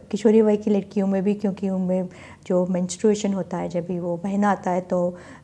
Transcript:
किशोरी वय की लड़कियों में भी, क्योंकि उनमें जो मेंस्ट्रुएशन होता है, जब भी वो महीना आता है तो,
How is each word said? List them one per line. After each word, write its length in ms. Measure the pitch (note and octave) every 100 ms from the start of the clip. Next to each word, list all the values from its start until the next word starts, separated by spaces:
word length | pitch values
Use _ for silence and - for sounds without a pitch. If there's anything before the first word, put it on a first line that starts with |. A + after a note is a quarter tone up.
| -
किशोरी 320 | G#3 A3+ A3
वय 140 | G#3+ G#3
की 140 | G#3
लड़कियों 360 | G3+ G3 G#3 G3
में 180 | F#3+
भी, 100 | G3
क्योंकि 340 | G3+ G3+ G3 G3
उनमें 400 | F#3 F3+ F#3 F3+ - - - -
जो 200 | F3+ F3+
मेंस्ट्रुएशन 680 | F3+ F3+ - G#3+ G#3 G3
होता 240 | G3 E3+ F3
है, 120 | F3
जब 180 | F3 F3
भी 120 | F3
वो 220 | F3 E3+
महीना 260 | G3 G3+ G#3
आता 200 | F#3+ F#3
है 100 | F3+
तो, 360 | F#3 F3+ F3+ F3+ - -